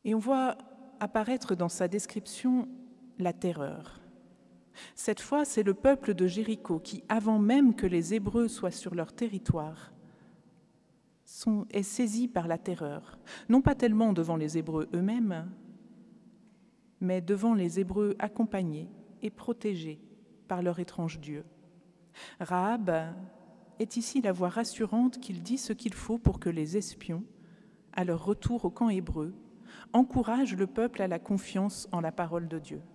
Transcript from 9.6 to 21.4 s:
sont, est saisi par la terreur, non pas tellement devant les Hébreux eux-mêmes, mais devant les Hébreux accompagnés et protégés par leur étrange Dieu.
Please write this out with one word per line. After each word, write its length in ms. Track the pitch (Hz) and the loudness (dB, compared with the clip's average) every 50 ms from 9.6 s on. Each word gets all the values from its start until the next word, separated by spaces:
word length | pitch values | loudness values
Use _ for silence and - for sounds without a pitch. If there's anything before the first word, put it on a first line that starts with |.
| 151 156 160 - - - - - - - - - - - - _ _ - _ _ _ _ _ _ _ _ _ _ _ _ _ _ _ | 0 -6 -10 -14 -18 -20 -20 -20 -20 -20 -20 -20 -20 -20 -20 _ _ -20 _ _ _ _ _ _ _ _ _ _ _ _ _ _ _
sont, 420 | - - - - 226 214 208 - - | -20 -16 -2 0 2 2 2 -2 -2
est 140 | - 202 196 | -2 -2 -2
saisi 420 | 196 - - 247 214 208 226 247 | -2 0 0 0 2 2 0 0
par 220 | 240 - 185 170 170 | 0 0 -2 0 0
la 100 | 165 165 | -2 -2
terreur, 580 | - - 180 - 165 143 143 156 - - - - - - - - - - | -2 -6 -4 -4 -4 -6 -6 -8 -12 -14 -20 -20 -18 -18 -18 -14 2 6
non 140 | 226 269 | 6 8
pas 140 | 269 294 277 | 8 6 4
tellement 360 | 277 254 226 214 214 226 220 | 6 4 4 6 6 4 4
devant 240 | 196 165 165 165 165 | 4 2 2 0 0
les 220 | 160 151 151 160 165 | 0 -2 0 -2 -2
Hébreux 300 | 160 160 156 156 156 - | -2 0 -2 -2 -2 0
eux-mêmes, 560 | - 170 185 202 226 247 226 202 175 160 165 185 190 - - - - - - - - - - - - - - - - - - - _ _ _ _ _ _ _ _ _ _ | 0 0 0 2 2 0 0 0 -2 -4 -6 -10 -14 -16 -20 -20 -20 -20 -20 -20 -20 -20 -20 -20 -20 -20 -20 -20 -20 -20 -20 -20 _ _ _ _ _ _ _ _ _ _
mais 200 | 185 180 185 185 | -2 0 0 0
devant 340 | 170 170 202 190 208 233 226 | 0 0 0 2 4 4 4
les 240 | 202 180 170 165 190 | 4 2 0 0 -2
Hébreux 380 | 196 180 190 208 208 208 202 - | -2 0 0 0 0 0 0 -2
accompagnés 680 | 208 208 - - 226 214 - 196 185 165 151 151 165 185 - - - - - - | -4 -4 0 0 0 0 0 -2 -2 -2 -4 -6 -8 -12 -14 -20 -20 -20 -14 -8
et 80 | - 214 | -8 -8
protégés 720 | - - - - 233 233 - 214 196 170 160 160 151 151 - - - - - - - - - - | -8 -6 -4 -4 -4 -2 -2 -4 -4 -2 -6 -8 -10 -12 -16 -20 -20 -20 -20 -20 -20 -20 -8 -6
par 120 | 190 180 | -4 0
leur 200 | 175 175 170 175 | 0 0 0 -2
étrange 400 | 175 - - - 170 165 - 160 | -6 -6 -4 -4 -4 -4 -4 -8
Dieu. 240 | 147 147 147 147 | -10 -10 -10 -10